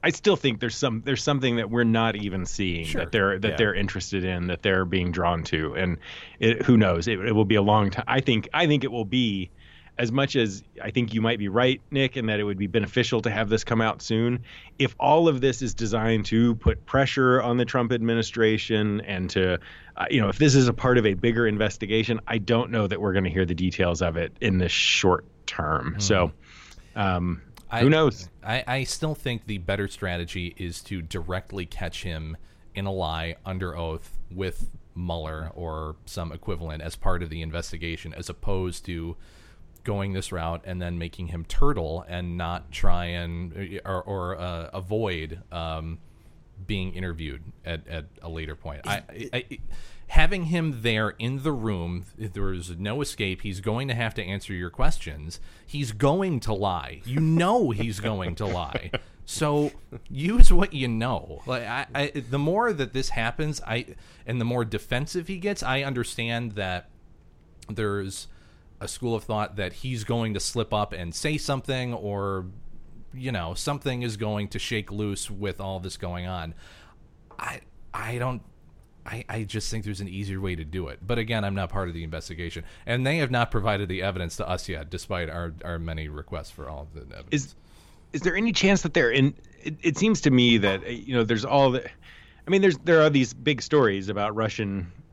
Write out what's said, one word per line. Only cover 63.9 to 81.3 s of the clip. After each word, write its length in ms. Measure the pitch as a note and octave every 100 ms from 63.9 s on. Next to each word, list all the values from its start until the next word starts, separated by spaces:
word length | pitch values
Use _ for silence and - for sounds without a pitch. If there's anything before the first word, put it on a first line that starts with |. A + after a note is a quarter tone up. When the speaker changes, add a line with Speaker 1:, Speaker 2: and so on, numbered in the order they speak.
| - - - -
Speaker 3:
and 160 | B2
the 40 | A#2
more 200 | B2 A#2
defensive 640 | G#2+ - B2+ D3 F3+ E3+
he 100 | F#3
gets, 240 | G3 G3+
I 220 | - C3
understand 720 | C#3 B2 A#2 - A#2 A#2 A#2+
that 360 | G#2 F#2+ F2+ - - - - - - - - -
there's 580 | G#2+ G#2+ G2+ G2 - - - - - - -
a 80 | G#2
school 280 | - A#2+ A2+
of 80 |
thought 320 | - G#2+ G#2 G2+
that 180 | F#2
he's 300 | - B2+ B2
going 300 | G#2 A#2 A2+
to 60 | G2+
slip 340 | - A#2+ A2
up 200 | G#2+ G#2
and 200 | F2 E2+ D#2+
say 220 | D3+ D3+
something, 560 | - C3+ - C3 B2
or, 520 | A#2 G#2 G2+ G2 G2 F#2 G2 - - - - -
you 180 | C3 B2+
know, 220 | A2+ E2
something 480 | F2+ - C#3+ C#3+ B2
is 160 | B2 G#2
going 300 | G#2+ G#2 G2+
to 100 | A2+
shake 320 | - A2 G2+
loose 380 | G2+ G#2 F#2+ -
with 280 | G2+ G2+ F2+
all 200 | G2 F#2+
this 180 | F2+ -
going 300 | F#2 F2+ F2+
on. 260 | F2+ D#2+ E2 - - - - - - - -
I, 220 | - - - - -
I 240 | - G#2+ A#2+
don't, 240 | B2+ B2+ - - - - - - -
I, 180 | A2+ -
I 140 | A2+
just 280 | G#2 A2 -
think 140 | - G#2
there's 160 | G2
an 80 | G2+
easier 300 | F#2+ G2+ F#2+
way 140 | G2+ E2+
to 100 | D#2
do 220 | F2+ D#2
it. 100 | - F#2+
But 120 | A#2
again, 260 | A2